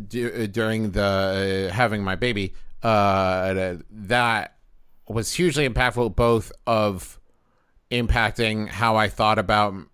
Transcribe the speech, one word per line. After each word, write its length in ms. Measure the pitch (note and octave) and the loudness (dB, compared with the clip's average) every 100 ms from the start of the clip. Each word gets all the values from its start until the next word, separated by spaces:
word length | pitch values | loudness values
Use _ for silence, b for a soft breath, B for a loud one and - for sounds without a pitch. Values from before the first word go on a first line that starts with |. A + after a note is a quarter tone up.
| G2+ | -8
d-, 400 | A#2 A#2+ G#2 G#2+ | -6 -4 -4 -4
during 440 | G#2+ A2 A2 G#2+ | -2 -2 0 -2
the, 800 | F#2+ G2+ G2 F#2+ G2 G2 F#2+ F#2+ | 0 2 2 0 0 0 -2 -2
uh, 40 | |
having 300 | G2 A#2+ G#2 | 0 0 0
my 120 | G2 F#2+ | -2 -2
baby, 380 | B2 G#2 F#2 b b - | -2 -2 -4 b b -4
uh, 920 | A#2 G#2+ G2+ F#2+ F#2+ F#2 F#2+ F#2+ F#2 F2 - | 2 4 4 4 2 0 0 0 -2 -4 -12
that 680 | G#2+ G2 A#2+ A#2+ A2 - _ _ - - - - | -14 -2 0 2 0 -4 _ _ -20 -20 -18 -8
was 260 | A2 - | -4 -4
hugely 340 | - F3 C#3+ C3+ | 0 0 2 0
impactful, 480 | A2+ B2+ B2 A#2 F#2+ | 0 0 0 -2 2
both 360 | A#2 A2+ - - - | 4 2 0 -8 -2
of 520 | A2 G#2+ F#2 - - - _ _ _ _ _ _ | 0 0 -2 -8 -18 -20 _ _ _ _ _ _
impacting 800 | A#2+ A#2 A#2+ G#2+ - A2+ G#2+ G#2+ | -2 0 2 0 0 -2 -2 -6
how 260 | F#2+ A#2 A2 | -2 2 2
I 140 | G#2 | 2
thought 300 | - G#2+ G#2+ | 2 2 2
about 340 | F#2+ G#2+ G#2 G2 - | 2 2 2 -2 -14